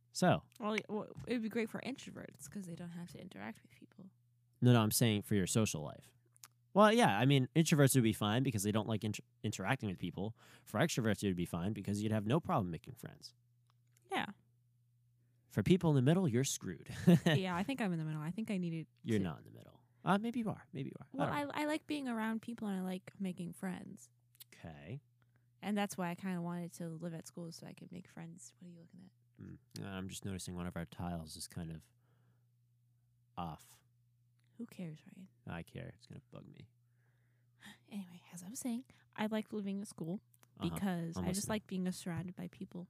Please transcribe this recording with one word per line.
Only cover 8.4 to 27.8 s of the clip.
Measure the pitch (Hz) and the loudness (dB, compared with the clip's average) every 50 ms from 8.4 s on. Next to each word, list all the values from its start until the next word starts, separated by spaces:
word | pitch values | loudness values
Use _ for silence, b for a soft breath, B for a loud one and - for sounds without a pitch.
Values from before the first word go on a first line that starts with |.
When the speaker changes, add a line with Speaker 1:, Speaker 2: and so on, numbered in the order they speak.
| 135 | 4
Speaker 1:
because | 143 113 104 92 | 2 2 2 2
they | 104 101 | 2 2
don't | 110 104 - | 2 2 0
like | 110 104 - | 0 -2 0
inter-, | 107 104 - - _ _ _ - | -2 -4 -4 -8 _ _ _ -4
interacting | 110 104 - 95 95 127 - - 104 | -4 -4 -2 0 0 0 0 0 -2
with | 90 - | -4 -4
people. | - 87 80 - 92 110 - B B B B B B | -4 -6 -4 -4 -6 -6 -8 B B B B B B
For | - - 107 | -4 0 2
extroverts, | 143 175 - - 113 220 101 - - | 2 2 2 2 2 2 2 2 2
it | 101 | 2
would | 92 | 2
be | - 85 | 2 0
fine | - - 85 85 98 110 | -2 -2 -2 -2 -2 -2
because | 104 95 98 101 101 104 | -4 -2 -2 -2 0 0
you'd | 110 110 | 0 0
have | 110 104 | 0 2
no | 110 123 170 | 2 2 0
problem | - - 185 139 101 90 | 2 2 0 0 0 0
making | 82 - - - 127 | -4 -6 -8 -12 -14
friends. | - - - - - - - - _ _ _ _ _ _ _ _ _ _ _ _ _ _ - 392 | -14 -14 -14 -14 -16 -20 -20 -20 _ _ _ _ _ _ _ _ _ _ _ _ _ _ -6 -4
Speaker 2:
Yeah. | 370 - - 202 - _ _ _ _ _ _ _ _ _ _ _ _ _ _ _ _ _ _ _ _ _ _ | -4 -4 -4 -8 -12 _ _ _ _ _ _ _ _ _ _ _ _ _ _ _ _ _ _ _ _ _ _
Speaker 1:
For | - - 101 | -2 2 4
people | - 175 190 175 165 | 6 6 6 6 6
in | 151 | 4
the | 139 120 | 6 6
middle, | 131 165 185 190 156 | 6 6 4 4 4
you're | 107 120 139 | 2 2 2
screwed. | - - - - 95 85 - - - - - - | 0 -2 -4 -6 -8 -8 -8 -10 -10 -10 2 6
<laughs> | - 180 156 - | 8 8 8 8
Speaker 2:
Yeah, | 180 156 196 190 185 180 | 6 4 4 4 2 0
I | 170 196 | -2 -2
think | - 277 262 | -2 -2 -2
I'm | 240 190 175 | 0 0 0
in | 165 | -2
the | 156 | -2
middle. | 156 156 156 | -2 -4 -4
I | 151 156 | -4 -6
think | 180 - 220 - | -6 -6 -4 -4
I | 214 185 | -2 -2
needed | 180 170 165 165 156 - _ _ - | -2 -2 -4 -6 -8 -10 _ _ -2
Speaker 1:
You're | - 113 107 | 0 2 2
Speaker 2:
to | 95 | 2
Speaker 1:
not | 90 73 57 | 0 -4 -8
in | 53 | -12
the | 52 53 57 | -18 -20 -20
middle. | - - - - _ _ _ _ - | -20 -20 -20 -20 _ _ _ _ 0
Uh, | - 185 202 | 2 2 2
maybe | 214 233 233 254 | 2 0 -2 -2
you | 226 208 | -2 -2
are. | - - - - - | -4 -4 -8 -10 -8
Maybe | 156 139 - | -8 -8 -8
you | - - | -8 -12
are. | 139 - - | -14 -10 -4
Speaker 2:
Well, | 262 - - | -2 -2 0
Speaker 1:
I | - 294 | 0 -2
don't | 285 285 | -2 -4
know. | - | -4
Speaker 2:
I, | - 302 | -2 -2
I | |
like | 294 302 320 - | 0 -2 -2 -2
being | - 302 294 277 254 | -4 -6 -4 -4 -4
around | 233 220 220 220 220 226 - | -2 -2 -2 -2 -2 -4 -6
people | - 233 - - 208 | -8 -8 -6 -4 -4
and | 196 185 | -4 -2
I | 185 | -2
like | 185 185 185 - - - - | -4 -4 -6 -8 -12 -10 -6
making | 196 185 175 - 180 170 175 | -4 -4 -4 -4 -8 -10 -8
friends. | - - 190 180 180 - - - - - - _ _ _ _ _ - - - - | -8 -6 -6 -6 -6 -10 -12 -16 -16 -18 -20 _ _ _ _ _ -20 -20 -20 -20
Speaker 1:
Okay. | - - 85 78 73 71 80 117 147 - _ _ _ _ _ _ _ _ _ _ _ - | -16 -14 -14 -14 -14 -12 -12 -12 -12 -12 _ _ _ _ _ _ _ _ _ _ _ -6
Speaker 2:
And | 190 214 | -2 -2
that's | 202 202 202 - - | 0 -2 -2 -2 -4
why | 185 175 | -4 -2
I | 175 | -4
kinda | 180 - 190 185 175 | -4 -4 -4 -2 -2
wanted | 170 170 175 175 175 170 - | -2 -4 -4 -6 -6 -8 -8
to | - 180 165 160 160 | -8 -8 -8 -8 -8
live | 165 175 165 | -8 -8 -8
at | 160 - | -8 -10
school | - - - 170 165 165 | -12 -12 -12 -10 -10 -12
so | - - | -12 -14
I | - - | -14 -14
could | - | -16